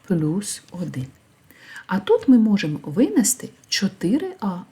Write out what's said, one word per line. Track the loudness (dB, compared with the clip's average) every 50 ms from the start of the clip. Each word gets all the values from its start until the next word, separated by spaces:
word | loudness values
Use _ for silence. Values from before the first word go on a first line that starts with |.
| _ -4
плюс | -2 0 0 0 -2 -4 -6 -8 -12 -14 -14 _
один. | -12 -10 -10 -8 -8 -8 -10 -10 -14 _ _ _ _ _ _ _ -20 -20 -20 -20 -20 -20 -8 -6
А | -6 -4
тут | 0 2 2 2 6 6
ми | 6 6
можемо | 6 4 4 2 0 -2 -4 -6 -8
винести | -8 0 0 0 2 4 2 2 2 0 -4 -6 -16 -16 _ _ -6
чотири | -4 -2 -2 -2 -4 -2 -2 0 0 0 -2 -4 -8 -6
а | -4 -4 -4 -4 -10 _